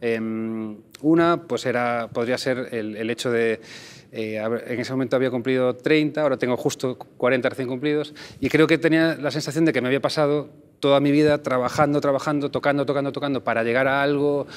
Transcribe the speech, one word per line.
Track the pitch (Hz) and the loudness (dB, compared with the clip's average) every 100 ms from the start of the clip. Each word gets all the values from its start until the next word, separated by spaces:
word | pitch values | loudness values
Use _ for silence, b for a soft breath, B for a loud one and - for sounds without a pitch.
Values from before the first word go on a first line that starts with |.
Em, | 120 113 110 110 113 113 110 107 - - | -4 -2 -4 -4 -6 -6 -8 -12 -18 -4
una, | 151 165 170 170 | 2 4 4 2
pues, | - 120 131 | -2 -4 -2
era, | 120 120 120 113 | -2 -2 -2 -4
podría | 127 120 127 | -4 -2 -2
ser | 135 127 127 | -2 -4 -4
el, | 120 107 107 | -6 -6 -6
el | 113 | -6
hecho | 117 131 | -4 -2
de, | 117 117 107 B B B B B | 0 0 -2 B B B B B
eh, | 117 110 110 | -8 -6 -4
haber, | 110 113 - | -4 -4 -6
en | 120 | -6
ese | 117 | -4
momento | 131 123 131 | -4 -2 0
había | 127 | 0
cumplido | 123 113 131 127 123 | -2 0 0 0 0
treinta, | 151 156 151 143 | 2 2 2 0
ahora | 151 127 | 0 0
tengo | 123 123 | 0 0
justo | 143 - 131 123 | -2 -2 -6 -6
cuarenta | - - 123 127 123 | -14 -2 2 2 0
recién | 127 127 | -2 -6
cumplidos, | 127 147 147 151 B B B | -2 0 -2 -4 B B B
y | 135 | 2
creo | 151 156 | 4 6
que | 156 | 6
tenía | 165 160 165 135 | 4 4 2 0
la | 143 | -4
sensación | 143 151 143 | -4 -4 0
de | 160 | 2
que | 127 | 2
me | 123 | 0
había | 135 | 0
pasado | 131 - 147 147 135 - - _ | 0 0 0 0 -4 -14 -20 _
toda | 143 139 | 2 4
mi | 143 | 4
vida | 147 151 147 | 4 4 2
trabajando, | 135 127 123 - 147 147 | 0 0 0 2 2 2
trabajando, | 143 135 - 147 139 | 0 0 -2 -2 -2
tocando, | 131 143 143 139 | -2 0 0 0
tocando, | 139 139 | -2 -2
tocando, | 139 143 135 | -4 -4 -4
para | 117 113 | -2 0
llegar | 117 120 135 | 0 2 2
a | 139 | 2
algo, | 139 143 147 143 131 | 0 0 0 -2 -4